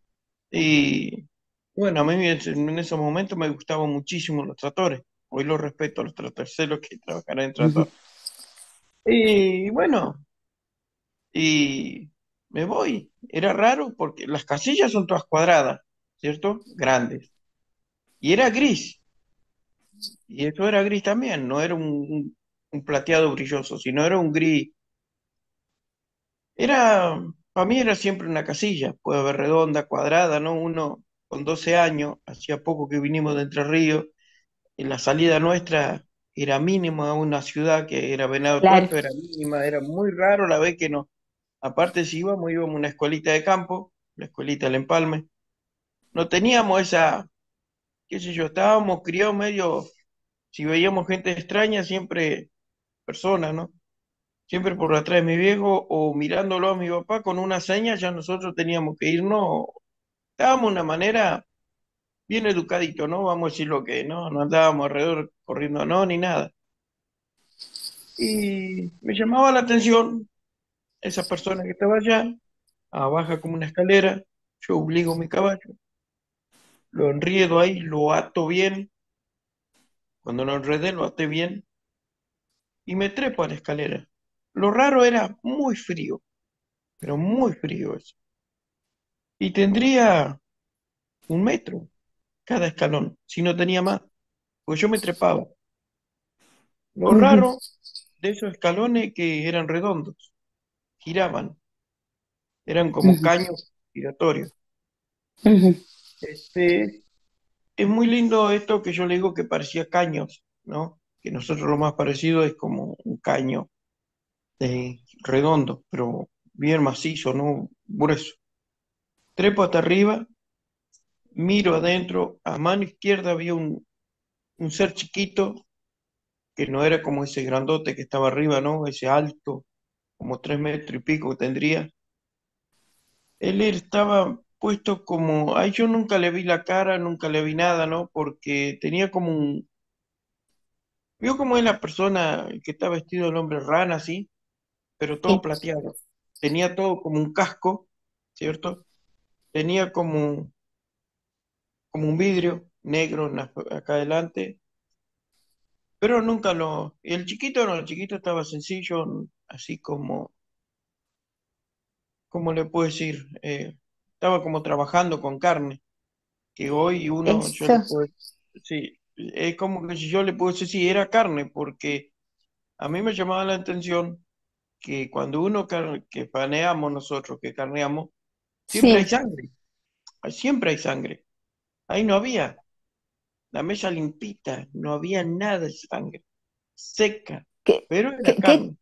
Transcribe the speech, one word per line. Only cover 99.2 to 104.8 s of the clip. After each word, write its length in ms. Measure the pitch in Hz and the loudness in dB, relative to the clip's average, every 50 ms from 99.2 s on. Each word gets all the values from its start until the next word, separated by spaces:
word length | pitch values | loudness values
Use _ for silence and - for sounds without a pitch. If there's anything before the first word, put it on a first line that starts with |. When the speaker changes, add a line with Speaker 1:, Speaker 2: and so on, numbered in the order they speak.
| 175 165 160 151 151 165 | -2 -2 -2 -2 -2 -2
Speaker 1:
eran 180 | 170 175 160 | -2 -2 -2
redondos. 640 | 151 160 170 180 202 190 160 143 - - _ _ _ _ _ _ _ _ _ _ _ _ _ _ _ _ _ | -2 -2 -2 -2 -2 -2 -4 -6 -8 -12 _ _ _ _ _ _ _ _ _ _ _ _ _ _ _ _ _
Giraban. 580 | _ 156 165 185 190 - - - - - 151 _ _ _ _ _ _ _ _ _ _ _ _ _ _ _ _ _ _ _ _ _ _ | _ -4 -2 0 0 0 -2 -4 -8 -10 -12 _ _ _ _ _ _ _ _ _ _ _ _ _ _ _ _ _ _ _ _ _ _
Eran 260 | - 156 170 170 160 | -4 0 0 0 0
como 300 | 151 156 147 190 185 156 | 2 6 6 6 8 6
Speaker 3:
Ujú. 60 | 160 | 6
Speaker 1:
caños 440 | 170 170 180 185 180 170 156 - _ _ _ _ _ - | 4 4 2 2 -2 -6 -10 -14 _ _ _ _ _ -12
giratorios. 600 | 143 135 139 139 - 170 165 147 135 - - - _ _ _ _ _ | -10 -10 -10 -4 0 0 0 0 0 -4 -10 -14 _ _ _ _ _